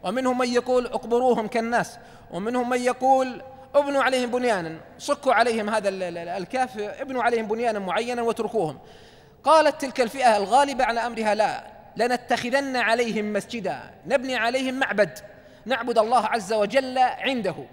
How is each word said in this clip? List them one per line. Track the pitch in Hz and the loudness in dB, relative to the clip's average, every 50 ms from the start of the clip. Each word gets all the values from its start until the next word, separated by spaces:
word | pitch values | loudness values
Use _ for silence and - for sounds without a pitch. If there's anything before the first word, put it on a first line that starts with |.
| - | -6
ومنهم | 180 208 262 262 254 247 | -4 -4 -2 -2 0 0
من | 247 254 | 0 -2
يقول: | 247 247 240 240 - 254 247 247 | 0 0 0 0 2 0 0 0
"اقبروهم | 226 - 214 - 220 233 240 254 254 233 226 214 | 0 -6 -8 -2 0 0 2 4 4 2 2 0
كالناس"، | 202 - 233 226 233 240 226 170 - - - - - - - - - | -2 -2 -2 -2 0 0 -2 -2 -2 -8 -20 -20 -20 -20 -20 -20 -12
ومنهم | - 170 202 220 247 254 247 240 | -10 -6 -6 -2 -2 -2 -2 0
من | 254 247 | -2 0
يقول: | 247 247 247 - 254 262 269 262 262 254 - 185 - - - - - - - | 0 0 -2 2 4 4 4 4 4 0 -4 -10 -14 -16 -18 -20 -20 2 2
"ابنوا | 285 285 277 285 277 254 | 2 2 4 2 2 2
عليهم | 262 262 254 247 240 | 2 2 2 0 0
بنيانا، | 240 247 247 247 220 185 165 160 160 160 - - - - | 0 0 2 2 0 0 -2 -6 -10 -12 -16 -20 -20 -12
صكوا | - - 285 - - 262 226 | -4 -4 -4 0 2 4 4
عليهم | 208 233 240 226 226 208 208 | 4 4 4 2 0 -2 0
هذا | 226 220 190 202 | -2 0 0 -2
ال-، | 190 190 185 | -2 -2 -6
ال-، | 175 170 | -6 -6
ال-، | 170 170 170 | -8 -8 -6
الكهف، | 175 202 180 - - 254 262 247 - 214 | -6 -6 -6 -4 -2 -2 -2 -2 -4 -8
ابنوا | 208 208 - - 269 262 262 247 226 | -8 -8 -8 -10 -8 -6 -4 0 0
عليهم | 240 240 226 220 | 2 2 0 0
بنيانا | 202 220 226 240 233 214 202 | -2 -4 -2 0 -2 -2 -2
معينا | 196 180 165 202 240 240 247 240 | -4 -2 -2 -2 -2 -2 -4 -2
واتركوهم". | 233 233 220 - 220 202 - 220 175 156 135 - - - - - - - - - - - _ _ - | 0 -2 -2 -2 -4 -2 0 0 0 -2 -4 -8 -16 -20 -20 -20 -20 -20 -20 -20 -20 -20 _ _ 2
قالت | 269 311 320 311 302 - - | 6 6 6 6 4 0 0
تلك | 285 262 - - | -8 -6 -2 -2
الفئة | 247 220 - 269 254 240 214 | -2 -2 0 4 4 4 4
الغالبة | 208 196 190 226 277 285 277 269 240 254 | 4 2 4 4 4 4 4 2 0 0
على | 220 233 233 | 0 0 -2
أمرها: | 220 247 233 226 220 214 208 | -4 -4 -4 -2 0 0 2
"لا، | 214 214 175 143 113 - - - - - - - | 2 2 0 0 -6 -12 -14 -20 -20 -20 -16 -4
لنتخذن | 175 220 247 247 247 - - 240 - - 240 240 277 277 269 254 | -2 0 0 0 -2 0 -2 -2 -2 0 0 0 0 0 0 -2
عليهم | 247 220 208 226 240 240 233 202 214 208 208 208 | -2 2 2 2 2 2 0 -2 -2 -4 -2 -4
مسجدا"، | 196 190 - - 233 185 185 147 123 113 - - - - | -4 -4 -4 -10 -6 -6 -6 -6 -6 -12 -16 -20 -18 -4
نبني | 156 247 277 247 262 254 | -2 -2 0 0 -2 -2
عليهم | 233 220 233 247 262 262 262 254 262 | 0 0 0 0 0 -2 -2 -2 -2
معبد، | 269 - 202 202 208 160 - - - - - - - - - - - | -2 -2 2 2 2 0 0 -16 -18 -20 -20 -20 -20 -20 -20 -18 -4
نعبد | 208 262 226 226 - 240 | -4 -4 -2 -2 2 2
الله | 233 220 226 247 240 214 | 2 4 4 4 2 2
عز | 202 208 233 185 175 226 | 2 -2 -2 -2 -2 0
وجل | 214 208 202 - 269 269 254 254 | 0 0 2 2 0 0 0 0
عنده. | 262 254 240 - - 180 247 277 240 196 185 147 143 131 - | 2 2 2 0 -2 -4 -2 -2 -2 -4 -4 -6 -6 -14 -16